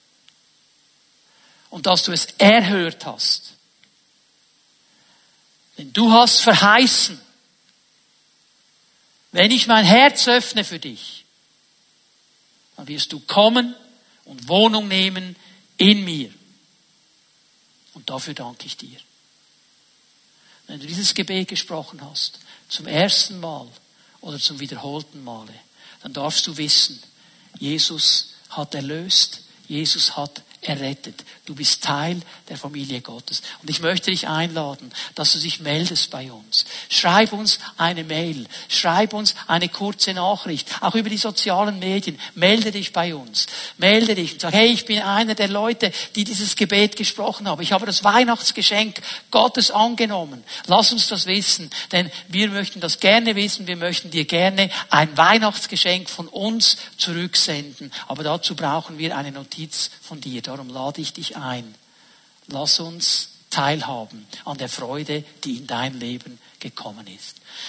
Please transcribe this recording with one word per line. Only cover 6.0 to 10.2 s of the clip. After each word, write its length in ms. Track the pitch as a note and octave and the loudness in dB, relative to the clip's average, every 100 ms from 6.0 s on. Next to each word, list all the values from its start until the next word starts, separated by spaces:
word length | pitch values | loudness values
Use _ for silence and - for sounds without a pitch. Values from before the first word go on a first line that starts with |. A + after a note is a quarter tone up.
| A#3 | 6
hast 280 | A3+ A#3+ - | 8 8 6
verheißen, 800 | - F#3+ G3+ A3 B3+ - - F3+ - _ _ _ _ _ _ _ _ _ _ _ _ _ _ _ _ _ _ _ _ | 6 6 8 8 6 4 2 -2 -20 _ _ _ _ _ _ _ _ _ _ _ _ _ _ _ _ _ _ _ _
wenn 200 | F3 G3 | 4 4
ich 180 | B3 A3 | 4 6
mein 160 | A3 | 6
Herz 420 | F#3 A3 C#4 C4+ | 8 10 8 6